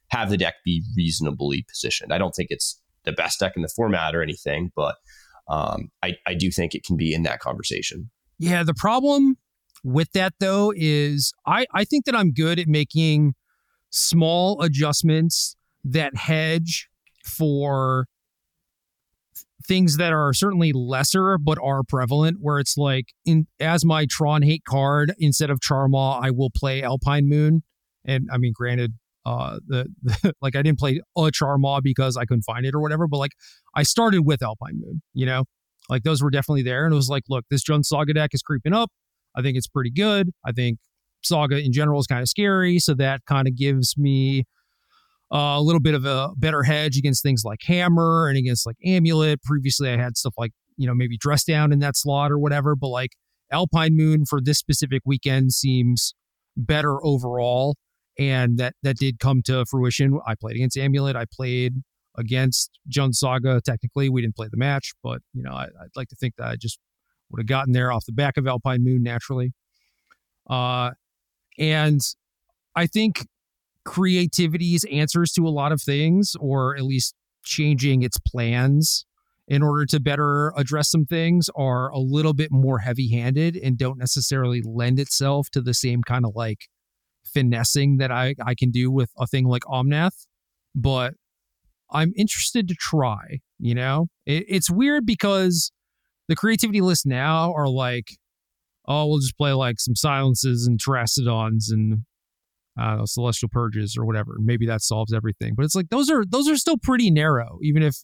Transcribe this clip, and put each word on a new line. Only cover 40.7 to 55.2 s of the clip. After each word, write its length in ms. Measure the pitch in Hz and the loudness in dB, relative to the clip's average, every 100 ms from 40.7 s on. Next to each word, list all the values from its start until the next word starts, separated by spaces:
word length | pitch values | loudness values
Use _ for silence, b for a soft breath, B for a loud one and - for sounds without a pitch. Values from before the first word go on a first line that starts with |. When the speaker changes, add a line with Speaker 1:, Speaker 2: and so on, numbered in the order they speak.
| 113 _ _ _ _ | -4 _ _ _ _
Speaker 2:
Saga 360 | - 170 147 143 | -2 0 2 0
in 140 | 143 | 2
general 260 | 127 151 143 | 2 2 2
is 80 | 131 | 0
kinda 200 | 123 127 | -2 -2
scary," 520 | - 202 190 180 175 | 0 2 2 4 2
so 160 | 160 | 2
that 280 | 135 135 135 - | 2 0 -2 0
kinda 220 | 139 131 | 0 2
gives 460 | 123 139 135 123 - | 0 0 2 0 0
me, 460 | 143 135 135 135 123 _ _ _ _ _ _ _ _ | 2 2 2 0 -2 _ _ _ _ _ _ _ _
uh, 240 | 147 147 143 | -2 0 2
a 20 | |
little 200 | 147 170 | 4 4
bit 140 | 143 | 4
of 100 | 151 | 2
a 240 | 135 135 139 151 | 0 -2 -4 -2
better 260 | 160 151 | 0 2
hedge 340 | 127 151 151 135 | 2 2 0 0
against 280 | 139 127 | 0 0
things 180 | 143 123 | 2 0
like 140 | 110 110 | -2 -6
Hammer 640 | - 175 180 170 165 165 156 | 0 2 4 4 4 2 2
and 100 | 135 | 0
against, 280 | 127 117 120 | 0 -2 -4
like, 100 | 113 | -4
Amulet. 580 | 180 185 165 160 156 147 | 0 4 4 4 2 0
Previously, 480 | 123 147 135 127 135 | -2 0 0 0 0
I 60 | 120 | 0
had 200 | 123 117 | -2 -4
stuff 180 | 127 113 | -6 -6
like, 160 | 117 _ _ - | -8 _ _ -4
you 100 | 127 | -2
know, 80 | |
maybe 220 | 123 123 117 | 0 0 -2
Dress 260 | 147 147 | 0 0
Down 300 | - 151 151 | 2 2 4
in 80 | 143 | 4
that 160 | 143 - | 2 -2
slot 340 | 147 139 143 | 0 0 2
or 80 | 147 | 0
whatever, 380 | 147 143 143 139 | 0 0 0 0
but, 120 | 135 | -2
like, 220 | 123 127 _ _ _ _ | -4 -6 _ _ _ _
Alpine 460 | 143 180 165 160 156 | -2 2 2 4 4
Moon 300 | 156 151 143 | 4 4 2
for 140 | 147 | 0
this 180 | 127 147 | 0 0
specific 440 | - 143 139 131 | 0 -2 0 -2
weekend 480 | 131 135 | 0 -2